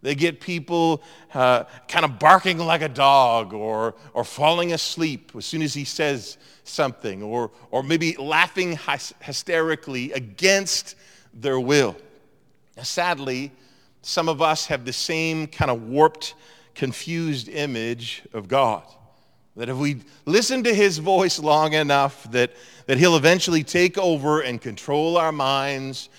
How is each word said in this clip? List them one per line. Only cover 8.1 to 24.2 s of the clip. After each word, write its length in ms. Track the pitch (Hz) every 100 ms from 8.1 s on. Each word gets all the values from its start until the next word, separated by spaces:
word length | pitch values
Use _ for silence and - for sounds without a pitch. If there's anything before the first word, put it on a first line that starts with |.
| 160
laughing 580 | 139 156 175 - 180
hys-, 400 | 165 - 143 - -
hysterically 920 | - 139 - 165 160 156 - 131 127
against 840 | 135 120 98 185 196 196 - - - _ _ _
their 280 | - 123 131
will. 360 | 123 147 123 85 - _ _ _ _ _ _ -
Now, 60 |
sadly, 680 | 127 - 175 160 135 127 139 _ _ _ _ _
some 260 | - - 165
of 120 | 151
us 260 | 160 156 -
have 180 | 143
the 80 | 120
same 540 | 120 - 160 160 160 151
kind 240 | - 151
of 120 | 120
warped, 520 | 110 135 160 - - - _ - _
confused 720 | - 135 - - 170 165 139 107
image 760 | 151 147 120 113 117 117 - -
of 140 | 113 98
God. 380 | 131 127 101 - _ _ _ _ _ _ -
That 120 | 117
if 80 | 127
we 260 | 147 139 - -
listen 380 | - 185 233 262
to 120 | 233
his 240 | 208 202 160
voice 400 | 156 190 185 -
long 320 | 151 151 156
enough, 580 | 151 147 139 139 - -
that, 220 | 120 123 - - - -
that 100 | 131
he'll 180 | 175 165
eventually 480 | 143 180 180 165
take 340 | 151 175 180 180
over 420 | 185 156